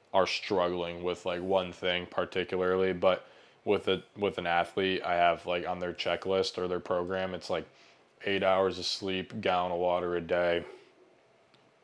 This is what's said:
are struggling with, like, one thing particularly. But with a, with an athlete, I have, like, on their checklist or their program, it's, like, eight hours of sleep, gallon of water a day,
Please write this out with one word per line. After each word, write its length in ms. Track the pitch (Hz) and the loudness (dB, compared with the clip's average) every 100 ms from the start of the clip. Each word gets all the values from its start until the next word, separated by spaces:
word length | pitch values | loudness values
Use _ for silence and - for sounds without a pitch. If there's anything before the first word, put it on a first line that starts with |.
| _ | _
are 140 | 98 90 | 2 2
struggling 800 | - - 98 87 90 85 87 | 0 0 0 2 0 -4 -4
with, 200 | 90 87 | -4 -4
like, 180 | 92 87 | -4 -4
one 300 | 92 95 90 | 2 0 0
thing 340 | 87 92 90 87 | -4 -2 0 -2
particularly. 840 | - 87 95 87 92 92 92 92 | -4 -2 -2 -2 0 2 2 2
But 320 | 87 87 90 - - - _ | 4 4 2 -2 -20 -20 _
with 240 | 107 98 - | 0 0 2
a, 140 | 92 - 101 | -2 -4 -4
with 220 | 101 92 | -2 0
an 80 | 87 | 0
athlete, 560 | 85 85 - 95 92 | 2 2 0 0 0
I 100 | - | 0
have, 320 | 87 87 82 92 | 4 4 4 0
like, 200 | 87 82 | -2 -2
on 120 | 90 | -4
their 140 | 90 | -6
checklist 640 | 85 - 85 95 95 92 - | -4 -2 -2 0 0 0 -2
or 100 | 90 | -4
their 120 | 90 | -4
program, 540 | - 90 90 95 95 | -2 -2 -2 -4 -4
it's, 140 | 90 - | -6 -4
like, 160 | 87 76 - - - _ - | -4 -6 -14 -20 -20 _ -8
eight 180 | - 98 | -2 2
hours 360 | 95 95 95 90 | 4 4 4 0
of 60 | |
sleep, 560 | 87 - 98 95 90 113 | -4 -4 -4 -4 -4 -4
gallon 320 | 101 90 90 | 0 2 0
of 60 | 87 | 0
water 380 | 90 87 87 87 | 0 0 0 -2
a 40 | |
day, 440 | 82 87 87 85 - - - _ _ _ _ _ _ _ _ _ | 0 0 2 0 -4 -14 -20 _ _ _ _ _ _ _ _ _